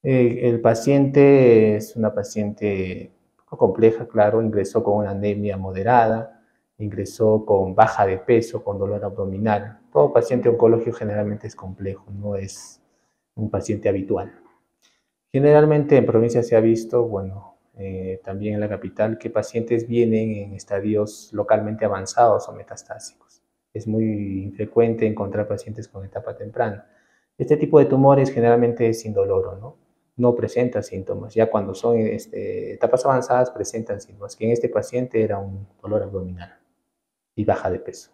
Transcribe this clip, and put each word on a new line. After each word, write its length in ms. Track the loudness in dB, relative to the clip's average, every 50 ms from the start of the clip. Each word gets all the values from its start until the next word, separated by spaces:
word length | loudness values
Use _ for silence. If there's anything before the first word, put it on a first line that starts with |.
| 0
Eh, 380 | 2 4 4 4 4 2 0 0
el 160 | 0 0 2
paciente 1160 | 2 2 2 2 2 2 4 4 2 4 6 6 8 8 8 8 8 8 8 8 6 6 2
es 180 | 0 -4 -8 -6
una 180 | -2 -2 -2 -2
paciente 1000 | -4 -6 -6 -4 -4 -4 -4 -4 -4 -4 -4 -2 -2 -4 -6 -8 -12 -14 -18 _ _ _ _ _
poco 200 | _ _ _ -2
compleja, 520 | 0 0 0 2 4 4 4 4 2 -10 -6
claro, 320 | 0 2 2 2 2 0
ingresó 420 | -2 0 -2 -2 -4 -2 -2 -2 0
con 140 | 0 0
una 140 | 0 -2 -4
anemia 440 | -4 -4 -2 -2 -2 -2 -4 -6 -6
moderada, 880 | -6 -8 -8 -6 -4 0 2 4 4 4 4 0 -2 -6 -10 -16 _ _ _ _ _ _ _ _
ingresó 680 | _ -10 -8 -6 -8 -8 -8 -4 0 2 2 2 2 2
con 300 | 0 0 0 0 0 4
baja 300 | 4 4 4 4 0 0
de 120 | 0 0
peso, 440 | -4 0 2 2 2 2 -2 -8 -10
con 160 | -8 -8 -6
dolor 280 | -4 -4 -4 -4 -6 -6
abdominal. 760 | -8 -6 -6 -8 -6 -6 -4 0 0 0 0 -2 -8 -16 _ _ _
Todo 220 | _ 2 2 4
paciente 380 | 4 2 2 2 -2 2 2 2
oncológico 480 | 4 6 6 4 4 4 0 -4 -6
generalmente 500 | -6 -6 -4 -4 -4 -4 -4 -6 -8 -10
es 80 | -16 -16
complejo, 560 | -16 -16 -16 -14 _ -10 -10 -10 -10 _ -16
no 240 | -14 -10 -8 -6 -6
es 460 | -6 -8 -10 -14 -16 -20 -20 -20 _ _ _ _ _ _ _ _ _ _ _ _
un 140 | -8 -8 -6
paciente 380 | -4 -6 -4 -4 -6 -2 -2
habitual. 460 | -2 -2 -2 -2 -4 -4 -4 -4 -8 -16 _ _ _ _ _ _ _ _ _ _ _ _ _ _ _ _ _ _ _
Generalmente 640 | -2 2 4 6 6 6 6 6 4 2 4 4 4
en 100 | 4 4
provincia 380 | 4 2 2 2 2 0 -2 0
se 140 | 4 2
ha 20 | 4
visto, 460 | 4 4 2 0 -2 -2 0 0 0
bueno, 500 | 0 -4 -6 -8 -8 -12 -14 -18 -20 _ _ _ _ _
eh, 420 | -14 -12 -10 -10 -8 -8 -8 -10 -10
también 340 | _ -12 -10 -6 -6 -4 -4
en 40 | -4
la 80 | -4
capital, 500 | -4 -6 -8 -8 -12 -4 -2 -2 -2 -2
que 120 | -6 -8 -4
pacientes 580 | -4 -4 -4 -2 -6 -6 -2 0 -2 -2 -2
vienen 440 | 0 2 2 2 2 2 0 0 -2
en 220 | -6 -8 -10 -12 -14
estadios 760 | -16 -10 _ -6 -4 -2 0 0 0 -2 -2 -6 -18 -20 _
localmente 540 | -8 -6 0 0 0 0 0 -4 -6 -4 -4
avanzados 640 | -2 -2 -4 -8 -6 2 4 4 4 4 2 -2 -8
o 20 |
metastásicos. 760 | -16 -18 -18 _ -20 -20 -18 _ -18 -18 -18 -20 _ _ _ _ _ _ _ _ _ _ _ _
Es 140 | _ -10 -6
muy 560 | -2 -2 0 0 0 -2 -4 -6 -6 -6 -6 -8
infrecuente 600 | -8 -8 -8 -8 -2 2 2 2 2 2 0 0
encontrar 420 | -2 0 -2 -6 -6 -4 -6 -4
pacientes 400 | -4 -6 -8 -8 -14 -14 -14 -16
con 160 | _ _ -16 -16
etapa 320 | -12 _ -12 -12 -12 -12
temprana. 520 | -12 -14 -14 -4 -4 -4 -4 -4 -10 -16 _ _ _ _ _ _ _ _ _ _
Este 180 | _ 0 0 2
tipo 220 | 0 2 4 6
de 80 | 6 6
tumores 460 | 6 4 4 6 6 6 6 4 0
generalmente 580 | 0 2 4 4 4 4 4 0 0 0 0 0
es 160 | 0 -2 -6
indoloro, 520 | -6 -2 -2 0 0 0 -2 -2 -4 -8
¿no? 200 | -14 -16 -18 -20 _ _ _ _ _ _ _ _
No 160 | 0 2 2 2
presenta 480 | 2 -2 -4 -2 -2 -2 -2 -2 -4
síntomas. 540 | -6 -6 -10 -12 -8 -8 -8 -8 -10 -6 0
Ya 160 | 0 0 2
cuando 240 | 2 -2 -4 -4 -8
son, 240 | -4 -2 0 0 2
este, 720 | 0 -2 -4 -6 -8 -10 -12 -10 -8 -8 -8 -8 -8 -10 -6
etapas 320 | -4 0 0 0 2 2
avanzadas 460 | 2 0 0 0 0 2 0 0 0
presentan 500 | -2 -8 -10 -8 -6 -8 -6 -6 -8 -10
síntomas, 340 | -10 _ -20 -18 -16 -16 -10
que 100 | _ -2
en 60 | 0
este 180 | 0 0 0 -2
paciente 520 | -2 -2 -4 -4 -6 -6 -6 -2 0 0
era 160 | 0 0 -2
un 300 | -6 -6 -10 -12 -14 -16 _ _ _ -8
dolor 180 | -4 -4 -4
abdominal 560 | -4 -4 -8 -8 -8 -8 -12 -14 -16 -20 _ _ _ _ _ _ _ _ _ _ _ _ _ _ _ _ _
y 100 | -4 0
baja 240 | 0 0 0 -2 -4
de 80 | -4
peso. 320 | -4 -8 -12 -16 -16 -20 _